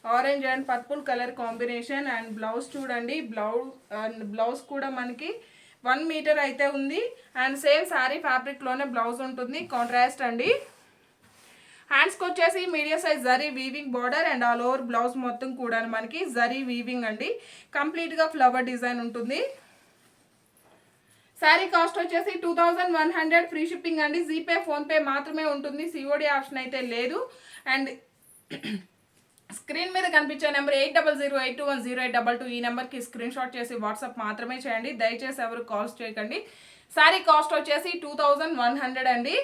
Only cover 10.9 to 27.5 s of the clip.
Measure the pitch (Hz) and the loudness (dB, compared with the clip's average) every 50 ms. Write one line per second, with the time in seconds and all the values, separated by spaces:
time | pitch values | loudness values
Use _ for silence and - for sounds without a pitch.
10.9 | _ _ _ _ _ _ _ _ _ - - - - - - - - - - - | _ _ _ _ _ _ _ _ _ -20 -20 -20 -20 -20 -20 -20 -20 -20 -4 2
11.9 | 285 269 311 381 381 - 370 359 359 370 330 349 359 370 359 370 330 302 294 302 | 4 6 6 4 2 -2 -4 -2 2 4 4 4 4 0 -2 -2 -2 -2 0 0
12.9 | 311 330 - 320 302 269 240 254 254 254 294 302 262 262 262 269 254 294 294 269 | 0 0 2 2 0 2 4 2 2 2 2 -2 -4 -4 -6 -6 -6 -8 -8 -6
13.9 | 240 247 240 247 277 311 330 320 277 247 240 240 240 240 240 247 262 269 254 240 | -4 -2 -2 0 0 0 0 0 0 2 2 2 2 2 2 0 0 0 -2 -2
14.9 | 240 240 240 247 247 262 247 247 240 - 262 262 247 262 247 233 226 226 226 233 | 0 0 0 0 -2 -2 -4 -4 -4 -6 -8 -8 -6 -6 -4 -2 -2 -2 -2 -2
15.9 | 226 220 220 226 302 330 381 302 240 233 233 233 254 269 269 247 240 240 233 240 | -4 -6 -6 -6 -6 -6 -6 -4 0 0 0 2 0 -2 -4 -4 -4 -4 -4 -4
16.9 | 247 247 233 220 214 226 269 370 480 - - - - - - _ - 285 285 311 | -4 -4 -4 -4 -4 -4 -4 -6 -6 -6 -8 -18 -20 -20 -20 _ -2 -2 -2 0
17.9 | 320 330 330 330 330 320 320 320 320 311 254 247 247 254 247 254 247 233 247 247 | -2 -4 -4 -4 2 2 2 2 4 4 4 6 6 2 -2 -2 -4 -4 -4 -4
18.9 | 247 240 233 233 214 240 233 233 277 349 508 554 - - - _ _ _ _ _ | -4 -4 -6 -6 -6 -6 -4 -4 -2 -2 -4 -4 -6 -14 -20 _ _ _ _ _
19.9 | _ _ _ _ _ _ _ _ _ _ _ _ _ _ _ _ _ _ _ _ | _ _ _ _ _ _ _ _ _ _ _ _ _ _ _ _ _ _ _ _
20.9 | _ _ _ _ _ _ _ _ _ - 339 302 320 349 381 349 359 339 339 330 | _ _ _ _ _ _ _ _ _ 2 6 6 6 6 4 4 4 4 4 4
21.9 | - 392 349 339 339 339 381 415 381 339 349 339 339 339 339 339 349 359 359 359 | 2 -2 -2 0 0 0 0 0 -4 -2 -2 0 4 6 4 4 4 2 0 2
22.9 | 339 311 311 320 339 339 320 320 330 339 349 339 330 311 311 330 349 349 - 339 | 2 2 2 2 2 0 2 4 4 4 4 4 -2 -2 -2 -2 -4 -6 -4 -2
23.9 | 330 311 302 302 302 349 339 302 311 320 330 339 339 349 - 339 294 294 294 285 | 0 2 0 2 0 -2 -2 -2 -2 -4 0 0 0 0 0 0 -2 -2 0 2
24.9 | 311 311 302 277 269 285 285 320 302 311 311 302 285 285 277 294 277 285 330 339 | 2 4 4 4 0 -2 -2 -2 -4 -2 0 0 0 -2 -4 -6 -6 -4 -6 -6
25.9 | 330 294 269 277 294 294 302 294 285 269 269 - 277 262 254 247 269 262 254 240 | -6 -6 -2 0 0 2 2 2 2 2 0 -4 -6 -6 -6 -4 -4 -4 -4 -2
26.9 | 233 233 247 247 320 415 508 - - - - - | -2 -2 -2 -2 -2 -4 -6 -6 -12 -20 -20 -20